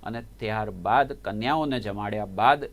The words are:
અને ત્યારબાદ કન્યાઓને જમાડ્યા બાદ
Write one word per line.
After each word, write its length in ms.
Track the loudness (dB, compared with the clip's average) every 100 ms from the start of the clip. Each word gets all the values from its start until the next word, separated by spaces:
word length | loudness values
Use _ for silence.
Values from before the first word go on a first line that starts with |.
અને 200 | -8 -10 -10 -8
ત્યારબાદ 760 | -4 -2 -4 -4 2 4 4
કન્યાઓને 680 | 0 -6 -2 0 0 0 -2
જમાડ્યા 460 | -2 -4 -4 -4 -4
બાદ 440 | 2 4 4 0